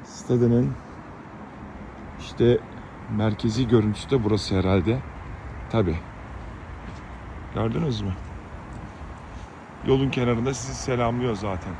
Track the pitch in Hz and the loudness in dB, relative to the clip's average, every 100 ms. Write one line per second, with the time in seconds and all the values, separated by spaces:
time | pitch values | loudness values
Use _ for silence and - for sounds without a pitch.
0 | - - - 123 120 120 135 131 - - | -14 -14 2 4 6 6 4 0 -10 -14
1 | - - - - - - - - - - | -14 -14 -14 -14 -14 -14 -14 -12 -14 -12
2 | - - - - 117 120 - - - - | -12 -12 -12 4 6 6 2 -12 -14 -14
3 | - 110 110 107 120 110 120 117 107 104 | -4 2 2 2 0 2 6 6 6 0
4 | - 139 104 107 - 95 92 98 92 127 | 2 2 4 2 2 2 4 4 4 0
5 | - - - - - - - 113 92 80 | -2 -12 -12 -10 -10 -10 0 2 4 2
6 | - - - - - - - - - - | -4 -14 -12 -12 -10 -12 -12 -12 -10 -12
7 | - - - - - - 113 131 165 113 | -12 -12 -12 -12 -6 0 0 2 2 0
8 | 101 92 - - - - - - - - | -2 -4 -6 -12 -12 -14 -12 -12 -12 -12
9 | - - - - - - - - - 135 | -12 -12 -12 -12 -12 -14 -16 -6 4 6
10 | 135 131 120 117 127 139 135 123 - 123 | 6 4 4 4 2 -2 -6 -4 -2 2
11 | 117 120 123 104 101 92 95 | 2 2 0 0 -2 -4 -6